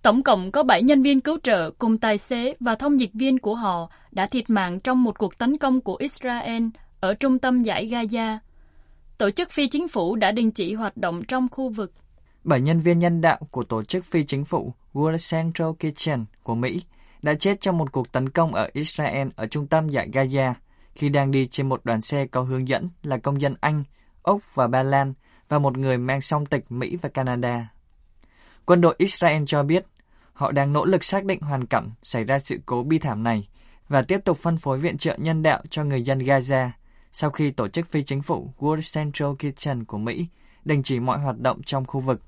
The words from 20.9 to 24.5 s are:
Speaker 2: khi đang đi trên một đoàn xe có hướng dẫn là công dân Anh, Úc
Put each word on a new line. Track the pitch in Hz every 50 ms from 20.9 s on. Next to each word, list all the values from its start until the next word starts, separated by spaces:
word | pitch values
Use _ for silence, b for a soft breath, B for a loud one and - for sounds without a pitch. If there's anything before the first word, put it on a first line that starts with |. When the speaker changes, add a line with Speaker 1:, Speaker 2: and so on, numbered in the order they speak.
| -
Speaker 2:
khi | - 147 143
đang | 143 143 139 135
đi | 135 135 131
trên | 123 - - 135 135
một | 131 - _
đoàn | 120 117 110
xe | 110 - 147 143 139
có | 131 - 127
hướng | 127 127 131 131 131
dẫn | 127 135 - - 175 - _ -
là | 147 135
công | 117 - 143 139 139
dân | 143 139 135 -
Anh, | - 147 151 151 139 - _ _ _ _ _ _ _
Úc | - 202 202 - _